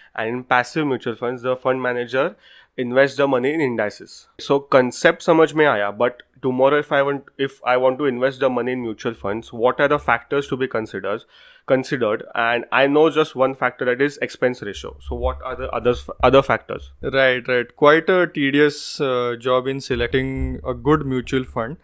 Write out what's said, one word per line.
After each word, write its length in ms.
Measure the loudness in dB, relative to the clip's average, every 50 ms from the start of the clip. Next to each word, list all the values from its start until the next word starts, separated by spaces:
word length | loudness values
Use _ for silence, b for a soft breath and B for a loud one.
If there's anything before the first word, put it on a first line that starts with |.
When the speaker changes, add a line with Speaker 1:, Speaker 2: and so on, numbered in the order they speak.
| B B B
Speaker 1:
and 140 | -6 -6 -4
in 160 | -4 -6 -2
passive 420 | 0 0 0 0 0 -2 -2 -2
mutual 280 | -2 -2 -2 -4 -8 -8
funds, 260 | -6 -6 -6 -6 -4
the 160 | -4 -4 -4
fund 240 | -2 -2 -2 -2 0
manager 560 | -2 -4 -4 -4 -6 -4 -2 -2 -2 -2 -6 b b b b b b b _
invest 420 | -8 -6 0 2 2 2 2 2 0
the 100 | 0 2
money 240 | 2 0 0 0
in 80 | 0 0
indices. 680 | -2 -2 -2 -2 -4 -4 -6 -10 -18 -20 -20 -20 -20 _ _ -10
So 200 | -2 0 0 0
concept 640 | 2 2 4 4 4 2 0 2 2 2 2 2 2
समझ 280 | 4 4 6 4 4
में 140 | 4 2 4
आया, 300 | 4 2 2 -2 -4 -2
but 260 | -2 -2 -2 -2 -6 _ _ _ _
tomorrow 380 | -4 -2 2 2 4 4 4 2
if 120 | 0 0
I 120 | 0 0
want, 220 | 2 0 -2 -6 -8 -12 _ -6
if 220 | -6 -6 -6 -4 -2
I 120 | 0 2
want 220 | 4 4 2 2 2
to 80 | -2
invest 340 | -2 0 0 0 -2 0 0
the 80 | 0 0
money 240 | 0 0 -2 -2
in 100 | -4 -4
mutual 320 | -4 -6 -8 -6 -8 -8 -8
funds, 380 | -6 -6 -6 -6 -6 -8 -10
what 280 | -4 0 0 2 2 2
are 80 | 2 2
the 100 | 0 0
factors 500 | 0 0 0 -2 -2 -2 -4 -4 -2 -2
to 80 | -4
be 100 | -4 -2
considered, 560 | -2 -4 -4 -6 -6 -8 -8 -6 -6 -6 -6 -8 b b b b b b b b
considered? 580 | 0 2 2 2 -2 -2 -2 0 0 0 -2 -4 -8 -6
And 300 | -2 0 0 0 -2 -2 0
I 140 | 2 4 4
know 240 | 4 4 4 4 4
just 260 | 4 0 -2 -2 0
one 180 | 0 0 0 0
factor, 300 | -2 -4 -4 -2 -2 -2
that 160 | -2 0 0
is 180 | 0 -2 -2 -6
expense 400 | -8 -8 -4 -2 -2 -2 -2 -4
ratio. 340 | -8 -12 -12 -12 -14 -14 -16 -14
So 140 | -12 -10 -8
what 260 | -4 -4 -4 -4 -6
are 120 | -10 -10 -10
the 140 | -10 -8 -6
others, 380 | -6 -2 0 0 0 0 -6 -12 -2 0
other 200 | 4 6 6 6
factors? 480 | 6 4 0 -2 -2 -8 -12 -12 -12 -16 -16 -10
Speaker 2:
Right, 440 | -8 -2 0 2 2 2 2 0 -2
right. 300 | -2 -2 -2 -2 -4 _
Quite 320 | 4 6 6 6 6 4 2
a 180 | 2 2 2
tedious, 760 | 0 0 -2 0 2 4 4 4 4 2 -2 -8 -10 -6 -4
uh, 360 | -2 -2 0 0 -2 -2 -4 -2
job 280 | 0 0 0 2 0
in 140 | -2 -6 -6
selecting 800 | -6 -4 -4 -2 -2 -2 0 -2 -2 -2 -4 -4 -4 -4 -6 -6 -8
a 80 | -8 -8
good 320 | -2 0 2 2 2 0
mutual 380 | -2 -4 -4 -4 -2 -4 -4 -4
fund, 320 | -4 -6 -6 -6 -6 -8 -12